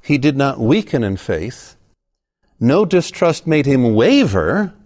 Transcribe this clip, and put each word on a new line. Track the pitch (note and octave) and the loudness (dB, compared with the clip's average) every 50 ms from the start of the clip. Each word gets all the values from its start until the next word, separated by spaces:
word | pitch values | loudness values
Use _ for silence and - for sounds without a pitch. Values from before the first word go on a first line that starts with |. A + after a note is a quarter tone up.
He | _ - D3 C#3 | _ -2 -2 0
did | B2+ D3+ C3+ | 0 0 0
not | C3+ C#3 C#3 C3 - | 0 -2 -2 -2 -2
weaken | A2+ A2+ D#3+ A3 G#3 - - C3 | 0 0 0 0 -2 -2 -4 -2
in | A#2 G2 G2 | -2 -2 -4
faith. | F#2+ - - F#2+ D#2 F2 A#2 - - - - _ _ _ _ _ _ _ _ _ _ _ _ _ _ _ _ _ _ | -6 -6 -6 -6 -6 -6 -10 -12 -16 -20 -20 _ _ _ _ _ _ _ _ _ _ _ _ _ _ _ _ _ _
No | A2+ A#2+ C#3+ F#3 - | 0 2 2 2 2
distrust | E3 F#3+ F3+ E3 - - - F3+ E3+ D#3+ - - | 2 0 0 -2 -2 -4 -2 0 0 0 -2 -2
made | E3 D#3 D3+ C3+ | -2 0 0 2
him | C#3 C#3 C3 B2 A#2 G#2+ | 2 2 2 2 2 2
waver. | G#2+ A#2+ G#3 C4+ C#4+ B3 B2 G2 F#2 D#2 E2 C3 G3+ - F3 - _ _ | 2 4 4 4 4 2 2 0 0 0 0 0 -2 -4 -4 -8 _ _